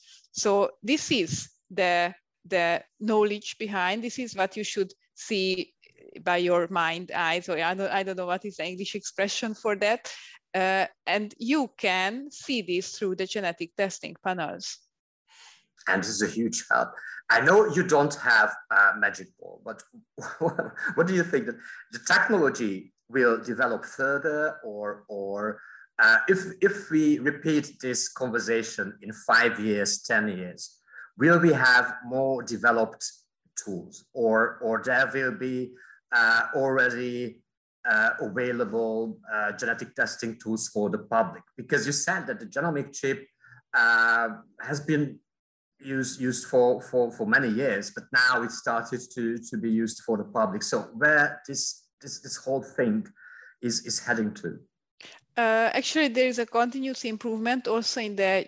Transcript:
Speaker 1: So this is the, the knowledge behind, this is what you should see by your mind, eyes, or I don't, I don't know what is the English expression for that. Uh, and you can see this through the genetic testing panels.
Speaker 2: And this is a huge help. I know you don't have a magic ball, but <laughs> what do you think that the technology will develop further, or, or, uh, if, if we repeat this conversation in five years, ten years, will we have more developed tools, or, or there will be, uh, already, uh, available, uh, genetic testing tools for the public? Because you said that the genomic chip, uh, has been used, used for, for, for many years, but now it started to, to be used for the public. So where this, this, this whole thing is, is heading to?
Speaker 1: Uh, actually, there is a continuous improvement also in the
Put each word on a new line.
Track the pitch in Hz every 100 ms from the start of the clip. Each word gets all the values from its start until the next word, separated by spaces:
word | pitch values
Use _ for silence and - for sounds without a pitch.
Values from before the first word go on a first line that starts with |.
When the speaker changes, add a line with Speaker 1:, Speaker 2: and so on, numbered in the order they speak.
| _ - _
Speaker 1:
So | - 214 202 202 -
this | 202 302 -
is | 262 165 - - _ -
the, | 185 180 175 175 180 _ _ -
the | 185 170 175 - -
knowledge | 208 220 208 208 - -
behind, | 220 202 180 214
this | 233 -
is | 240 196
what | 190 220
you |
should | 208 - 190 - _ -
see | - 208 190 185 - _ _ _ - -
by | 175 175
your | 175 175 170
mind, | 185 160 165 180
eyes, | - 170 170 175
or | 160
I | 165
don't, | 190 196
I | 196
don't | 190 185
know | 180
what | 180 208
is | 190
the | 160
English | 185 196 208
expression | - - 202 - 233
for | 214 220 202
that. | 202 240 - - - - _
Uh, | 185 190 190 190 _ -
and | 190 208 -
you | 233 302 247 -
can | 202 185 190 233 285
see | - - 254
this | 175 180 190 -
through | 202 185
the | 190
genetic | 214 185 170 170 -
testing | 196 - 156 165
panels. | 196 180 151 90 - - _ _ _ _ _ - - - _ _ -
Speaker 2:
And | 95
this | 92
is | 98
a | 101
huge | 110 117 - -
help. | 58 - - - - -
I | 226
know | 139 196 214
you | 156
don't | 175 147 147 -
have | 123 117 104 - -
a | 101 101 104
magic | 101 - 92 _
ball, | - - -
but | 110 - - _ - - -
<laughs> | 165 - - - - 180
what | 175
do |
you | 185
think | 170 139 113
that | 113 - - -
the | - -
technology | 185 - 208 143 127 113 95 - _ _
will | 117 120 113
develop | 113 113 127 107 -
further, | - 135 139 156 151 151 -
or, | 117 104 104 104 -
or, | 104 98 101 107 104 - - - -
uh, | 110 110 -
if, | 185 - -
if | 196 196 -
we | 156 151 143
repeat | 131 147 156 151 147 -
this | 127 123 -
conversation | - 127 117 104 113 110 - 98 -
in | 98
five | 110 - 113 117 -
years, | 107 104 98 -
ten | - 113 107
years, | 92 90 85 - _ _ - - -
will | 151 170
we | 165
have | 139 127 123 - - 123
more | 127 135 131
developed | 113 113 120 117 110 - - - _ _ _ -
tools, | - 92 - - _
or, | 135 113 110 113 -
or | 120 113
there | 127 123 131
will | 135 131
be, | 107 127 127 127 - - - -
uh, | 120 113 113 113 147
already, | 135 131 123 120 123 120 120 - _ _ _ _ -
uh, | 110 110 -
available, | 123 98 123 120 113 110 113 110 113 107 -
uh, | 107 104
genetic | 101 120 117 120 -
testing | 120 - 117 113
tools | 110 110 -
for | - 104
the | 104
public? | - 113 101 - - -
Because | 120 147 117
you |
said | 143 - 185 151
that | 110
the | 110
genomic | 135 165 147 135
chip, | - 135 131 - _ _ - _
uh, | 120 117 117 117 117 113 107 - -
has | - 147
been | - 151 143 - _ _ _ _ _ _
used, | 135 135 120 -
used | 127 120 -
for, | 131 123 113
for, | - 127 120
for | - 107
many | 120 131
years, | 107 135 101 101
but | - -
now | 127 127 123
it | 117
started | - - 117 120 123 -
to, | - 117 117
to | 113 113
be | 113
used | 110 113 -
for | - 110
the |
public. | 104 120 107 98
So | - 120 101
where | 113 147 151 147 - -
this, | 139 - - _ _
this, | 139 -
this | 131 -
whole | - 135
thing | - - 123 107 104 _ - - - -
is, | 120 113 120
is | -
heading | - 117 107 -
to? | 85 - - _ _ _ - - _ -
Speaker 1:
Uh, | 226 220 226
actually, | - 269 302 294
there | 233 254
is | 240
a | 233
continuous | 233 240 269 262 262 233
improvement | 220 240 220 226 254 -
also | 226 220 -
in | 214 202
the | 190 190